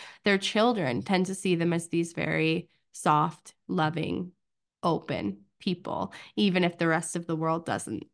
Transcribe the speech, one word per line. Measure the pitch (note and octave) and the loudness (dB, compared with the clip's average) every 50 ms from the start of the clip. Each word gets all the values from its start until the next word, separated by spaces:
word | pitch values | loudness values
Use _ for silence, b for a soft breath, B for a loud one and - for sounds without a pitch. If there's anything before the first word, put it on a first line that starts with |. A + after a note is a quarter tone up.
| B B B B _ | B B B B _
their | G#3 G3 G3 | 2 2 2
children | G3 - - G#3+ A3 B3 A#3 G3+ D#3+ B2+ A#2+ A#2 | 2 0 2 2 4 4 2 2 0 0 -2 -2
tend | - - G3 F#3 F#3 F#3 | 0 0 2 2 2 0
to | F#3+ | -2
see | - - F#3+ F3 | -2 0 2 2
them | E3 E3+ E3+ E3 | 2 2 2 0
as | E3+ E3+ - | 0 -2 -2
these | - E3+ E3+ E3+ - | -2 -2 -2 -2 -4
very | E3+ - D#3+ D#3+ D#3+ D#3 D#3+ D#3+ F3 E3 b b b b b | -4 -2 -2 0 2 2 2 0 0 -2 b b b b b
soft, | - - - F3 D3+ D3+ D#3 E3 - - _ - - _ _ - | -14 -2 2 4 6 6 4 2 0 -6 _ -20 -20 _ _ -4
loving, | F#3 F3+ D#3 D3+ E3 - - - F3 F3+ F3+ F3+ - _ _ _ _ _ _ _ _ _ - | 0 0 2 0 0 -2 -2 -2 -2 -4 -4 -6 -10 _ _ _ _ _ _ _ _ _ 0
open | F3 D#3+ - - - C#3 - - G3+ F#3+ - - _ _ _ | 0 0 0 -2 -4 -6 -4 -4 -6 -6 -8 -12 _ _ _
people, | - G3+ F3+ - - - - E2 - G3 B B B B B | -4 -4 -4 -4 -4 -6 -6 -6 -6 -8 B B B B B
even | - G#3+ G3 F3 F#3 F3 | 2 2 2 4 4 2
if | F3 E3+ - | 2 0 0
the | E3+ E3 | 0 2
rest | D#3+ E3 E3+ - - | 2 0 0 -4 -6
of | F3 E3+ | -6 -4
the | - E3 | -4 -4
world | D#3 D#3+ D#3+ E3 E3 E3 | -2 0 0 -2 -2 -2
doesn't | D3 G#2 G2+ - - A2 - - - | -4 -4 -4 -4 -6 -8 -8 -8 -12